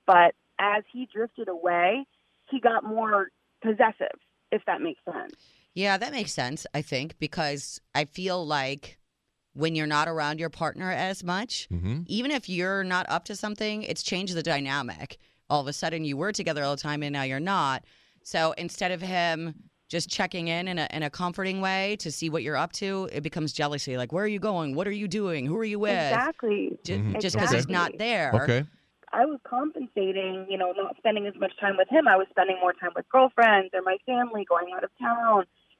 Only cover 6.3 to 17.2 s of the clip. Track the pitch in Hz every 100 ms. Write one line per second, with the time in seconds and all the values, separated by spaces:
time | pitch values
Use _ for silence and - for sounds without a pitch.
6.3 | - 123 143 - 147 143 131 156 - 151
7.3 | - 151 143 - - _ 139 147 - 185
8.3 | 180 156 147 135 139 - - _ _ _
9.3 | _ _ 139 160 160 151 147 156 160 147
10.3 | 156 165 - 156 - 185 156 185 196 180
11.3 | 180 240 - - 85 92 135 175 202 262
12.3 | 285 - 175 185 196 185 185 - 165 -
13.3 | 202 214 208 214 214 214 156 - 180 190
14.3 | 165 156 143 139 139 120 - - - _
15.3 | _ - 147 135 147 170 165 156 139 196
16.3 | 208 170 151 139 143 151 147 147 143